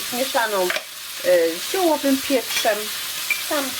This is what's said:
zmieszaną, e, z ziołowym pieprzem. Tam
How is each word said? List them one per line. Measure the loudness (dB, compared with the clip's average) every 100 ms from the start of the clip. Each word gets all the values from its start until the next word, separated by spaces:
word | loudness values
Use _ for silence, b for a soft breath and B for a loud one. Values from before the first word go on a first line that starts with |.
| -6
zmieszaną, | -4 0 0 0 2
e, | 0 0 -6 -12 -12 -2 4 4 4 0
z | -2
ziołowym | 2 4 4 2 2
pieprzem. | 2 0 0 0 0 0 -4 -8 -8 -6 -4 -4 -2
Tam | -2 -2